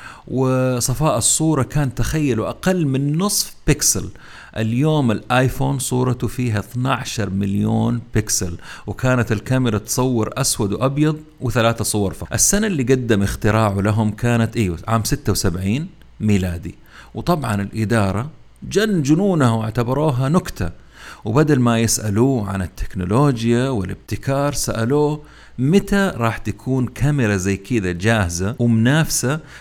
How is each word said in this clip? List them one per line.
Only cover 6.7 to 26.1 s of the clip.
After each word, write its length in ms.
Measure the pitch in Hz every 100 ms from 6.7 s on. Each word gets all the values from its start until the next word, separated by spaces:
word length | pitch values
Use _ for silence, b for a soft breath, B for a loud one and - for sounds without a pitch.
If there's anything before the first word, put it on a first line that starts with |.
| 120 131 120 - - 98
مليون 720 | 95 98 101 107 113 113 117 110
بيكسل، 440 | 110 101 - 90 85 B B B
وكانت 460 | 95 127 127 110
الكاميرا 460 | 104 - 131 123 104
تصور 520 | - - 127 120 110 -
أسود 360 | 131 - 104
وأبيض 440 | 98 135 143 151 156 - -
وثلاثة 440 | 123 113 113 113
صور 300 | 107 107 95
فقط. 180 | 80 -
السنة 340 | - - 202 220
اللي 160 | 160
قدم 400 | 120 131 117 104
اختراعه 580 | 98 - 110 110 110 98
لهم 300 | 98 107 107
كانت، 460 | 107 120 117 113 117
إيوه، 220 | 95 80 -
عام 160 | 113
ستة 280 | 104 - -
وسبعين 560 | 95 98 85 95 123 180 - - -
ميلادي. 540 | 107 101 90 87 85 - B B B
وطبعا 480 | - 135 170 120 104
الإدارة 680 | 98 110 104 117 98 92 147 - - -
جن 400 | - 151 220 185
جنونها 480 | 135 160 202 170 123
واعتبروها 800 | 113 110 117 117 135 156 123 135
نكتة، 420 | 175 - - 90 - B B B B
وبدل 360 | 104 117 156 135
ما 180 | 120 113
يسألوه 720 | 113 - 107 101 131 127 101
عن 120 | 98
التكنولوجيا 1080 | 90 - - 92 90 113 147 117 113 117 135
والابتكار 840 | 120 92 - - 101 - 139 143
سألوه 680 | 139 - - 113 147 147 151 B B B B
متى 540 | 131 196 - 202 196